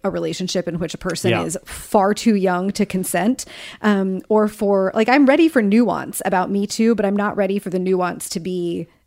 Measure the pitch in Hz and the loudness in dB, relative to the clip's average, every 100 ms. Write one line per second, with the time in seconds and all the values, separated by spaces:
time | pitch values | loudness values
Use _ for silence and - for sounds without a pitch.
0 | 196 175 165 165 185 190 175 165 165 - | -6 -4 -4 -4 -4 -4 -4 -4 -6 -6
1 | 185 165 180 - 165 175 - - - 214 | -8 -2 0 0 -2 -8 -12 -18 -2 2
2 | 190 202 233 208 185 180 190 196 196 190 | 2 2 2 2 2 0 -2 -2 -2 -2
3 | 180 175 196 262 - - - - 214 202 | -4 -2 0 -2 -6 -16 -18 -4 0 2
4 | 190 185 - 214 214 214 202 196 190 - | 0 -2 0 2 2 0 0 2 2 2
5 | 226 262 269 302 320 269 202 220 233 - | 2 4 6 6 4 4 4 4 4 0
6 | 135 - - 185 180 202 202 - 226 220 | -6 -6 -2 0 0 -2 -2 0 2 2
7 | 202 202 208 - 196 202 196 185 185 185 | 0 0 -2 0 -2 -2 -4 -2 0 0
8 | 180 - - 190 165 180 175 175 165 _ | 0 -4 -8 -8 -6 -4 -4 -6 -8 _